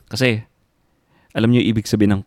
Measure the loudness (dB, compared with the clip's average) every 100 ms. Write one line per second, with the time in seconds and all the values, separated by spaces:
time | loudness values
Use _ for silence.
0 | -12 -2 0 -2 -8 _ _ _ _ _
1 | _ _ _ 0 2 2 2 -2 -2 0
2 | 0 0